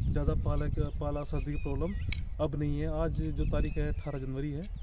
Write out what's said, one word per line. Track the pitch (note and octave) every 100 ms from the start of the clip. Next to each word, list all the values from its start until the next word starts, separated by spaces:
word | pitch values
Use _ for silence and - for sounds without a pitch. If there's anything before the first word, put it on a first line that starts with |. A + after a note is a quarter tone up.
| -
ज़्यादा | D3+ C#3+
पाला, | D#3 D3+ D3 D3 D3+ D3 -
पाला | D3 D3
सर्दी | D3 D3 D3
की | D3
problem | D3+ C#3 E3+ G3+ - - - -
अब | D3+
नहीं | D3 D3 D3
है। | D#3
आज | D#3 D#3+ D3+
जो | D#3 D3
तारीख | D3 D3 D3 D#3
है, | D3
अठारह | - D3 C#3
जनवरी | C3+ C3+ D3
है, | C#3+ G3 -